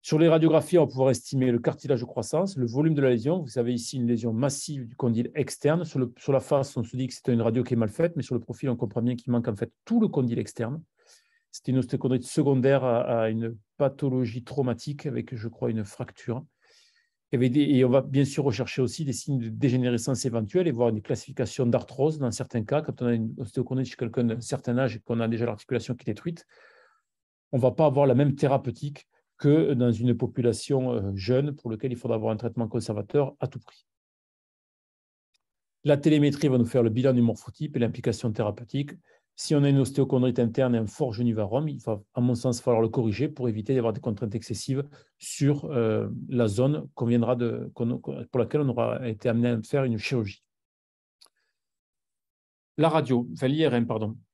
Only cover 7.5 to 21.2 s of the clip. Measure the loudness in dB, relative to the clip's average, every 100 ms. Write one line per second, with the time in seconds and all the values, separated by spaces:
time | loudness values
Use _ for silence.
7.5 | 0 0 0 -2 0 -2 -2 -4 -6 -6
8.5 | -6 -4 -2 -4 -2 -2 -2 -2 -2 -2
9.5 | -4 -6 _ -2 2 2 2 0 -2 -4
10.5 | -6 -6 -6 -12 _ _ -20 _ _ _
11.5 | -12 -2 0 0 -2 0 0 -2 0 2
12.5 | 4 4 4 2 0 0 0 0 -2 -4
13.5 | -8 _ _ -2 0 -2 0 -2 -4 -8
14.5 | -4 -2 -2 -6 -8 -6 -6 -8 -8 -10
15.5 | -6 -4 -4 -6 -10 -14 -12 -8 -8 -8
16.5 | _ _ _ _ _ _ _ _ 0 2
17.5 | 4 4 4 6 4 2 0 0 0 -2
18.5 | -2 -4 -2 -2 -2 -6 -6 -4 -4 -4
19.5 | 0 0 2 0 0 -2 -4 -2 -4 -2
20.5 | 0 0 2 2 0 -4 -6